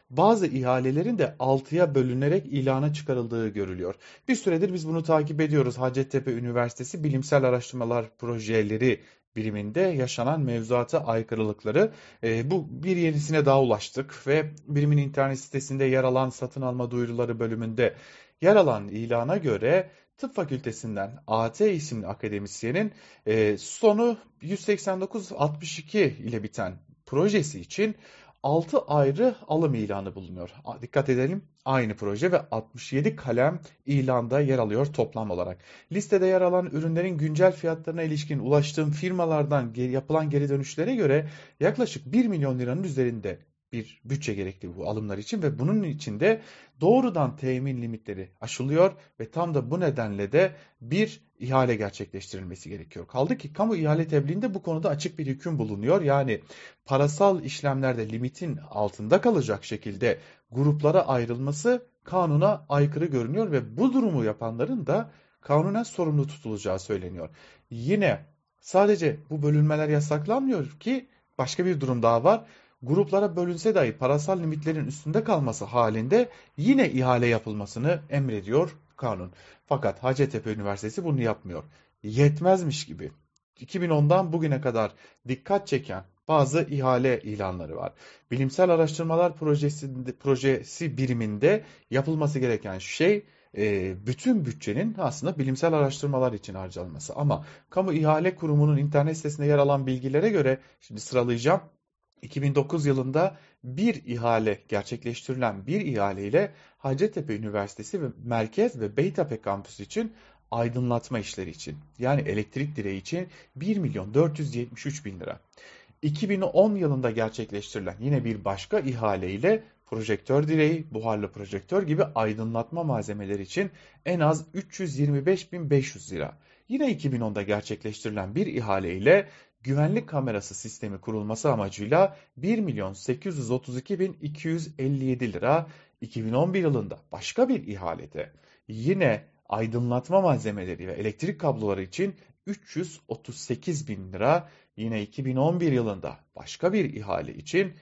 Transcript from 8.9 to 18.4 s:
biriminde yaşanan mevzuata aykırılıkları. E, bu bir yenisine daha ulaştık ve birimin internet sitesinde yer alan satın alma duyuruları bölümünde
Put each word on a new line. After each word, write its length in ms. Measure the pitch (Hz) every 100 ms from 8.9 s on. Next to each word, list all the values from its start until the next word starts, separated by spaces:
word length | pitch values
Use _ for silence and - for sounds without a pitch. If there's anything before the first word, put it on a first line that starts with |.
| 107 - _ _ 110
biriminde 440 | 110 104 104 135
yaşanan 600 | 185 147 127 - 120 160
mevzuata 640 | 143 120 110 123 117 160 151
aykırılıkları. 840 | 113 110 110 107 104 107 131 208 - - -
E, 260 | 117 113 127
bu 160 | 185 151
bir 260 | 127 165 180
yenisine 500 | 165 151 147 156 147
daha 160 | 135
ulaştık 640 | 127 104 - - 135 - 135
ve 240 | 151 156 - -
birimin 300 | 147 147 147
internet 420 | 139 139 135 131
sitesinde 440 | - 139 139 135
yer 200 | 135 131
alan 260 | 131 127 131
satın 320 | - 127 139
alma 280 | 131 123 120
duyuruları 500 | 120 120 117 117 113
bölümünde 540 | 117 113 113 110 120 - - - - _